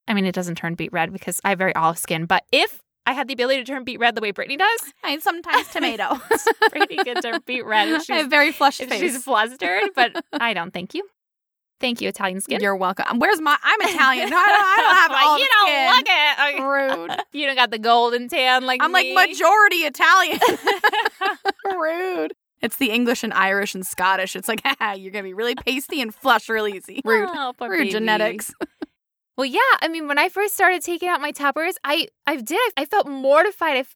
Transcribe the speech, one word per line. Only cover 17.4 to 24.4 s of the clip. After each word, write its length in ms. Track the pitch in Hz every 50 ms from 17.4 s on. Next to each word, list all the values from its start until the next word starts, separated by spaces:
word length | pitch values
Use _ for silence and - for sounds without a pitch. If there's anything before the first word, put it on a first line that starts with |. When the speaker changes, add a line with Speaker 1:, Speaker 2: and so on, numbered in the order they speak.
| 302
Speaker 1:
don't 80 | 277 269
got 160 | 254 247 226
the 80 | 233 220
golden 500 | 214 233 233 240 233 240 240 240 247 247
tan 360 | 339 320 262 254 254 254 254
like 180 | 254 254 247 285
Speaker 2:
I'm, 100 | 320 359
like, 120 | 370 359
Speaker 1:
me. 80 | - -
Speaker 2:
majority 600 | 370 370 359 330 277 349 330 403 427 415 403 381 339 330
Italian. 560 | 294 262 - 359 320 349 381 359 320 339 320 - 480 - - - 320 403 370 - -
<laughs> 300 | - 427 440 427 - - 370
Speaker 1:
<laughs> 520 | 392 381 - - 392 - - - 392 381
Speaker 2:
Rude. 560 | 359 320 311 330 339 370 370 359 339 311 330 - - _ _ _ _ -
It's 160 | 233 - -
the 120 | 269 226
English 320 | 214 240 247 233 226 - -
and 100 | 220 -
Irish 400 | 180 190 190 196 202 196 208 -
and 120 | 190 185
Scottish. 480 | - - - 180 185 190 185 185 185 -
It's 140 | 190